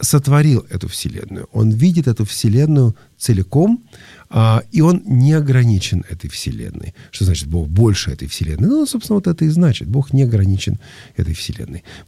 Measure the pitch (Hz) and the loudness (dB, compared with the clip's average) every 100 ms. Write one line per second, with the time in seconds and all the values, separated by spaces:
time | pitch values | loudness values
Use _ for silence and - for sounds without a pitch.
0 | - 147 139 143 151 123 - 92 - - | 0 0 2 2 4 2 -2 -8 -8 -8
1 | - 95 104 98 - 110 110 110 180 170 | -10 -10 -12 -14 -6 0 0 2 2 2
2 | 131 110 104 - 113 120 156 143 117 - | 0 -2 -4 -2 0 2 2 4 2 0
3 | _ - - 95 92 139 202 240 - - | _ -6 -2 0 0 2 2 0 -4 -20
4 | - - - 113 113 113 - - 160 175 | -20 -20 -4 2 4 2 0 2 2 2
5 | - 127 139 156 143 127 120 98 - 90 | 2 2 4 2 2 2 2 2 0 -4
6 | - 87 - - - 110 107 - - - | -4 -12 -12 -10 -8 -8 -10 -12 -14 -16
7 | - - 95 82 71 82 76 90 113 98 | -14 -4 -2 -2 -4 -4 0 2 2 2
8 | - 69 71 - 76 76 170 311 285 226 | -4 -8 -10 -8 -6 -2 0 0 -2 -4
9 | - 208 185 165 156 165 170 - - 135 | -2 -2 -2 0 0 2 2 0 -2 -2
10 | - 135 127 107 95 95 - 101 - - | 0 2 2 2 2 0 -2 -6 -10 -20
11 | - - 80 80 - 107 - 85 - - | -10 -6 -4 -6 -8 -10 -12 -14 -16 -14